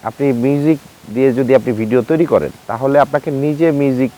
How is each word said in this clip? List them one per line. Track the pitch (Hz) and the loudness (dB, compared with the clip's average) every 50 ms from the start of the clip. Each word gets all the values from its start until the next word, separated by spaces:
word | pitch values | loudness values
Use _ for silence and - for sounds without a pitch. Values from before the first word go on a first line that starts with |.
আপনি | - 110 - - 143 139 | -8 -10 -6 -2 -2 0
মিউজিক | 127 117 120 139 143 143 143 156 160 139 - - - - - - 104 | 0 0 0 0 0 0 0 0 0 -2 -4 -20 -20 -20 -18 -10 -2
দিয়ে | 123 135 135 | 0 0 2
যদি | 117 127 135 117 135 | 2 0 2 2 2
আপনি | 127 - 123 | 2 2 0
ভিডিও | 113 107 110 107 120 127 | -4 -4 -2 0 0 0
তৈরি | 117 - 160 160 170 | 0 0 0 0 0
করেন, | - 113 95 76 69 - - - | 2 2 0 0 -2 -10 -12 -10
তাহলে | - 117 117 135 135 139 143 | -10 -8 -4 -2 0 2 2
আপনাকে | 139 139 139 147 - 160 | 2 2 0 -4 -4 -4
নিজে | 143 135 139 151 151 143 165 165 | -4 -2 -2 -2 0 0 0 0
মিউজিক | 147 143 143 139 131 123 131 117 - | 2 2 0 0 0 0 -2 -2 -4